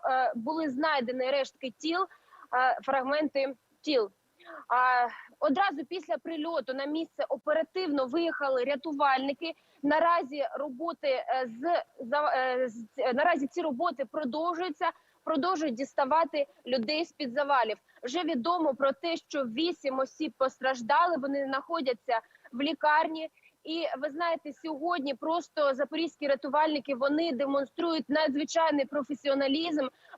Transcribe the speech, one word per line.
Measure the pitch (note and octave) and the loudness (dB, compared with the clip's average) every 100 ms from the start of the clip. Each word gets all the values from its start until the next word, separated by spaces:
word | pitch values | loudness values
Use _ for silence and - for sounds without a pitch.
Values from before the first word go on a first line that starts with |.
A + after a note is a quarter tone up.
е, | C4 C4 B3 A#3 | 2 2 2 0
були | A#3+ D#4+ D#4 | -4 -2 -2
знайдені | B3+ D#4+ C#4+ A#3+ B3+ B3+ | 0 0 2 0 -2 0
рештки | C#4 C4 - B3+ - | 0 -2 -6 -10 -6
тіл, | D#4 F4 | -2 0
е, | F#4+ - _ - - B3 B3+ - | -2 -6 _ -20 -4 2 2 0
фрагменти | A#3+ C4+ B3+ D4+ D4+ C#4 C#4 B3+ _ _ | 0 0 2 0 0 0 -2 -4 _ _
тіл. | D4 C4 G3 _ _ _ F4 D#4 - | 0 2 0 _ _ _ -20 -12 0
А, | A#3+ B3+ B3 A#3+ - - - | 2 4 4 2 -4 -16 -2
одразу | D4+ C4+ G4 D4 C4+ | 2 4 2 0 -6
після | F4+ - D#4 | -8 -6 -6
прильоту | E4+ E4 D#4+ E4 B3 | -4 -6 -4 -4 -4
на | C4 | -4
місце | C#4 D#4 E4 - - | -4 -4 -4 -4 -4
оперативно | B3+ D4+ D#4 D#4+ F#4 F4+ C#4+ B3+ | -2 0 0 0 -2 0 0 0
виїхали | E4 E4 - C#4 C4 | 0 0 0 0 0
рятувальники. | B3 C#4+ E4 C#4+ C#4 C4 C#4 C#4 E4 - _ _ | 0 -2 -2 2 2 2 0 -4 -6 -10 _ _
Наразі | C#4+ D#4 E4+ E4+ B3+ D4 C4+ | 2 4 4 4 0 -4 -4
роботи, | C4 D4 B3 E4+ - C#4+ | -4 -8 -6 -8 -4 -2
е, | B3+ - C4 B3+ | 0 0 -2 -2
з, | A3+ D#4+ E4+ - - A#3 | -4 0 0 -2 -10 -2
за, | C#4+ D4+ C4 | 0 2 2
е, | C4 B3+ B3+ | 2 0 -2
з, | A3+ A3 - | -4 -10 -2
е, | B3+ | 0
наразі | B3 E4+ D#4 C#4 | 4 4 4 0
ці | F4 | -2
роботи | D#4+ B3 F4 C#4 | -2 0 -2 -2
продовжуються, | B3+ D4+ B3 D4 E4+ E4 F4+ - E4+ - _ _ | -4 -4 -4 -2 -2 -2 -4 -2 -4 -4 _ _
продовжують | - D#4+ F4 E4+ D#4 | -2 0 0 0 -2
діставати | A3 C#4 - C4 D#4+ E4 D4 C#4 _ A#3+ | -2 -4 -2 2 2 2 0 -4 _ -4
людей | B3+ A3 D4+ | -2 0 -2
з-під | E4+ - C4 | -2 -6 -4
завалів. | C4 C#4+ C4+ A3 G#3 _ - | -2 2 2 2 -2 _ -12
Вже | B3 D#4 | -6 -2
відомо | E4 C4+ E4 F4+ D#4 | 0 0 0 2 2
про | B3 C4+ | 2 0
те, | C4+ E4+ E4 | 0 -2 -4
що | - D4 | -4 -4
вісім | B3 A3+ E4+ - C#4 C4 | -4 -2 -2 -2 -4 -2
осіб | C4 - D4+ - | -4 -4 -6 0
постраждали, | C4 - C4 B3+ A3 D4 F4 D#4 | -2 0 -2 -2 2 4 4 2
вони | C4+ C#4 | 0 -2
знаходяться | C4+ C4+ C#4 E4 C4 A#3+ - A3+ - _ - | -2 -4 -4 -4 -2 -2 0 -2 -2 _ -12
в | A#3+ | -4
лікарні. | C#4+ D#4 - D4+ D#4+ D#4+ D#4+ _ _ _ | -2 2 4 4 2 -2 -8 _ _ _
І | - E4 D4+ C4 | -8 -4 -4 -4
ви | D4+ | -6
знаєте, | D4 E4+ D#4+ D4 | -4 -2 -2 -6
сьогодні | - D#4+ C#4 E4+ F4 C#4 | -10 -8 -4 -2 -2 -2
просто | B3 D#4 E4+ - D#4 C#4+ | -4 -2 -2 -2 0 0
запорізькі | C4 C#4+ D#4+ E4 - C#4+ | 2 -2 -2 -4 -2 0
рятувальники, | C4+ C#4+ D4 D#4 D4 C#4+ | 0 0 2 2 0 -2
вони | A#3+ C#4 D4+ E4+ | -2 0 2 0
демонструють | B3 C#4 C#4 C4+ - E4+ D#4+ A3+ | 0 0 0 -2 -2 -2 -2 0
надзвичайний | D4+ D#4 C#4+ D#4 E4 D#4+ C#4+ | 2 2 0 0 2 2 2
професіоналізм, | C4 D4 C4 C#4 C#4+ C#4 C4+ D4 E4+ D4 C4 _ - | 0 -2 -4 -4 0 0 2 0 0 -2 -2 _ -20